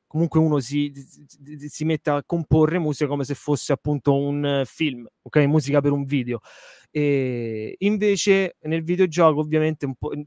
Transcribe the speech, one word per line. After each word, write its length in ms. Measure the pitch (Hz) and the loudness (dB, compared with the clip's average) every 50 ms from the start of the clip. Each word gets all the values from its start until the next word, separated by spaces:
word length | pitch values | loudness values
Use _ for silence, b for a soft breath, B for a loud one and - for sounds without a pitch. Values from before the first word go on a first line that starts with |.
| _ | _
comunque 320 | _ - 156 170 160 - 160 | _ -2 -2 0 2 2 2
uno 220 | 160 156 151 143 | 2 4 2 0
si, 320 | 127 120 143 147 147 143 139 | -2 -2 -2 -2 -4 -4 -6
si, 720 | 139 135 - - 143 147 - - - 139 147 151 143 143 147 | -12 -20 -20 -20 -20 -20 -20 -20 -20 -20 -18 -16 -14 -14 -12
si 160 | - - 160 | -8 -4 -2
mette 260 | 160 160 151 - 151 | -2 -2 0 0 0
a 120 | 147 143 - | -2 -2 -2
comporre 540 | - 170 170 156 - - 160 156 151 160 185 | -2 -4 -4 0 2 4 4 4 4 2 0
musica 300 | 165 151 139 - 151 131 | 0 -2 -2 -2 -2 -2
come 160 | 143 143 139 | -2 -2 -4
se 100 | 123 143 | -4 -6
fosse 380 | - - 151 147 131 - - | -6 -4 -2 -2 -2 0 -2
appunto 420 | 143 - - 147 147 135 - 143 139 | -2 -2 -2 -2 -2 0 2 2 2
un, 300 | 139 143 143 143 143 147 | 2 2 -2 -2 -2 -2
eh, 200 | 143 139 139 135 | -2 0 -2 -2
film, 380 | - - - 160 147 131 120 120 - _ _ | -4 -4 -2 -2 -2 -2 -4 -10 -16 _ _
ok? 140 | - 127 - 151 143 | -8 0 2 2 4
Musica 340 | 143 151 156 120 139 139 147 | 4 4 2 2 2 2 2
per 100 | 135 143 | 2 2
un 120 | 143 143 143 | 0 0 -2
video. 360 | 131 143 135 120 120 120 107 B B B B B B B B B B | -2 -2 -2 -2 -2 -6 -8 B B B B B B B B B B
E 840 | - 151 147 143 143 135 131 127 123 120 117 113 110 107 110 110 - - | -4 -2 0 2 2 0 0 -2 -4 -4 -6 -6 -6 -6 -8 -8 -6 -2
invece 800 | 185 202 214 196 208 208 202 - - 202 190 190 190 170 - _ | 0 0 0 2 2 2 2 2 2 4 4 4 2 -2 -4 _
nel 200 | - 156 160 165 | -6 -4 -2 -2
videogioco 580 | 160 165 180 175 190 175 147 170 170 160 147 147 | -2 0 0 2 2 2 2 4 4 4 4 2
ovviamente 460 | 156 151 156 156 156 160 156 - - | -2 0 0 0 0 0 -2 -2 -4
un 80 | 135 127 | -6 -6
po', 180 | - - 151 147 147 147 | -6 -8 -8 -8 -8 -10